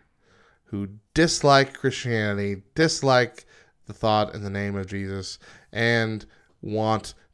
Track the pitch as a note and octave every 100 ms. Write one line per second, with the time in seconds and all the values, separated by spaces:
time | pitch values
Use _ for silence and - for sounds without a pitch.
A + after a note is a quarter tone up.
0 | _ _ _ _ _ _ - G2+ G2 G#2
1 | _ - E3 - D3 C3+ C3+ - C3+ -
2 | B2 A2+ G#2+ G2+ G2+ G2 - - D#3+ -
3 | C3+ B2+ A#2+ - - _ _ _ - -
4 | A2 G#2+ G#2 G#2+ G2+ G2+ G2+ G2 F#2 G2
5 | G2 G2 F#2 - - - _ G#2+ A#2 A#2
6 | A2+ A2 - _ _ _ G#2+ G#2+ A2 A2
7 | - - _